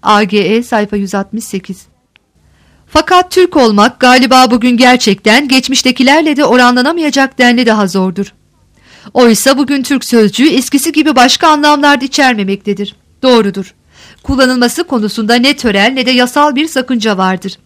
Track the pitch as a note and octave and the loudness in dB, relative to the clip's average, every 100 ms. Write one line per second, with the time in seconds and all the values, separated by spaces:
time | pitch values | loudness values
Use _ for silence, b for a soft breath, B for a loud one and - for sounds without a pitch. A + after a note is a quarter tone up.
0 | - G#3 G#3+ G#3 F3+ A3 A#3+ A3+ G#3 G#3 | 2 0 0 -2 0 -2 -2 -4 -4 -6
1 | G3 G3 G3 G#3+ - F#3+ - F#3+ _ _ | -6 -6 -6 -10 -10 -12 -12 -18 _ _
2 | _ _ _ _ _ _ _ _ _ D#4 | _ _ _ _ _ _ _ _ _ -4
3 | - F4+ F4+ F#4 F4+ D#4+ A#3+ G#3 A3 - | 0 0 0 0 2 2 2 2 0 2
4 | B3+ B3+ B3 B3+ B3+ A#3+ B3 A#3+ B3+ B3 | 2 4 4 2 2 2 0 2 4 4
5 | A3 G3 G#3+ A#3 C#4+ C4 B3 C4 B3+ B3+ | 0 0 2 0 2 -2 -2 -2 -2 0
6 | B3+ D4 D#4+ C#4 D4 B3 B3 B3 B3+ E4+ | 2 2 0 0 0 2 2 2 -2 -2
7 | D#4 C4+ C4+ - A#3+ A#3+ A#3 G#3+ G3 F#3+ | -2 -2 -2 0 0 2 0 0 0 -2
8 | F#3 F3+ G3 _ _ _ _ _ B B | -4 -4 -10 _ _ _ _ _ B B
9 | B - A#3+ G#3+ C4+ C4+ B3+ C#4+ B3+ C4+ | B 2 2 2 0 0 0 -4 -2 -4
10 | - A#3 G#3+ - D4 B3 B3 C#4 D#4+ D4+ | 0 2 2 2 0 0 -2 -2 -2 -2
11 | D4+ B3+ B3+ - E4 D4+ D4 D4 C#4+ C#4 | 0 2 2 2 0 2 2 2 2 0
12 | C4+ - C4+ A3+ F#3+ G3 G#3 G3 G3+ - | -2 -2 -2 -2 -4 -6 -6 -6 -8 -12
13 | _ _ C4 A#3+ G#3 G3 F#3+ _ _ b | _ _ 2 2 0 -6 -12 _ _ b
14 | b b - C4 B3+ B3+ A#3+ D#4 - B3+ | b b -6 -2 0 0 -2 -2 -4 -4
15 | G#3 A3 A3 A#3+ C4 C#4+ A#3+ G3 G#3+ C4 | -4 -6 -2 0 0 0 -2 0 0 0
16 | B3 B3 B3 D4 D4 C4+ D#4+ C#4 B3+ B3 | -2 0 0 0 0 0 -4 -4 -4 -4
17 | A3 F#3+ F#3 F#3 G3 - | -2 -2 -2 -4 -8 -14